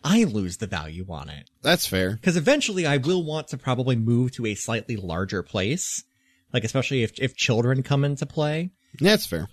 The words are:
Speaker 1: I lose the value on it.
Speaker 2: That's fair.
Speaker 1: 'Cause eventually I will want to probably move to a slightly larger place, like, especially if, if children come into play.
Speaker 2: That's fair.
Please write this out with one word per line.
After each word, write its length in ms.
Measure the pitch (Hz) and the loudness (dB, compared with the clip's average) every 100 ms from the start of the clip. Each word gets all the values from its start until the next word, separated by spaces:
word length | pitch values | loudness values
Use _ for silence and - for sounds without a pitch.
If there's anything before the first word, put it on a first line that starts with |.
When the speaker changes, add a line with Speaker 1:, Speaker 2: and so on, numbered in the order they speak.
Speaker 1:
I 200 | 143 226 | 2 4
lose 340 | 190 104 90 90 | 4 2 -2 -4
the 100 | 101 | -6
value 380 | 85 78 85 92 | -6 -6 -10 -10
on 180 | 78 73 | -10 -12
it. 220 | 73 - _ | -16 -20 _
Speaker 2:
That's 240 | 139 175 - | 2 2 2
fair. 320 | 92 92 110 | 0 0 0
Speaker 1:
'Cause 160 | 190 170 | 0 2
eventually 480 | 151 294 226 185 156 | 4 2 2 0 2
I 120 | 143 | 2
will 260 | 139 185 151 | 2 0 0
want 220 | 156 147 | -4 -6
to 80 | 139 | -6
probably 380 | 135 123 127 117 | -2 0 2 2
move 360 | 113 120 127 | 4 2 2
to 120 | - 110 | -2 -4
a 80 | |
slightly 420 | 101 - 113 - 107 | -4 -4 -4 -4 -6
larger 460 | 92 82 95 98 | -4 -4 -2 -4
place, 640 | - 101 98 175 - - - _ _ _ _ | -4 -2 0 -2 -4 -8 -10 _ _ _ _
like, 100 | 123 | -4
especially 380 | 107 139 - 135 | -2 -2 0 0
if, 180 | 110 - | -2 -2
if 160 | 131 - | -4 -2
children 460 | - 113 120 135 | 0 2 2 0
come 240 | 131 143 143 | 2 2 2
into 220 | 143 147 | -2 -4
play. 420 | 160 151 156 180 - _ - | -2 -2 -2 -4 -10 _ 0
Speaker 2:
That's 240 | 170 214 - | 4 4 2
fair. 220 | 80 92 | -6 -4